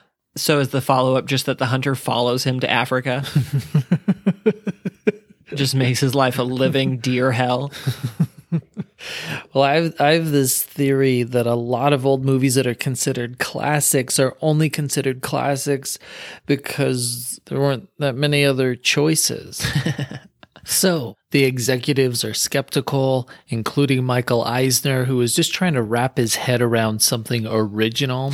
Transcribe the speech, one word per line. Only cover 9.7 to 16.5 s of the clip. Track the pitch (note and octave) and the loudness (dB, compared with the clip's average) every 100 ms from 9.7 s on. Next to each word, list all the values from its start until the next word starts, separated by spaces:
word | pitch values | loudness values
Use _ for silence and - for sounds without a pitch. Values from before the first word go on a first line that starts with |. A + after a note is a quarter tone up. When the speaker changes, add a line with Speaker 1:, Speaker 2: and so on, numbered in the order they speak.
| D3+ E3 - | 2 0 2
Speaker 2:
I | C#3+ | 2
have | E3 D#3+ | 4 2
this | C#3+ C3 - | 2 2 0
theory | - - C#3 C3+ C3+ B2 | -4 -2 0 2 4 2
that | A#2+ B2 A#2 | 2 0 0
a | |
lot | A#2+ A#2 A#2+ C#3 | 0 0 0 2
of | C#3+ | 2
old | C3+ C3+ | 2 2
movies | C3+ C3+ C3+ B2+ | 2 2 2 2
that | B2 | 0
are | |
considered | A#2 C#3 B2+ - B2 A#2+ B2 | -2 -4 -2 -2 -4 -6 -6
classics | - - C3 D3+ - C#3+ B2+ - | -8 -4 -2 0 2 0 0 -2
are | C3 - | -2 -2
only | D#3 D3+ D#3 | 0 2 0
considered | - C#3+ - C3+ C3 | -2 -4 -2 -2 -4
classics | - C#3 B2+ C#3 C#3+ C3+ - - - - - - | -4 -2 -2 -2 -2 -4 -4 -12 -14 -18 -18 -12
because | - | -2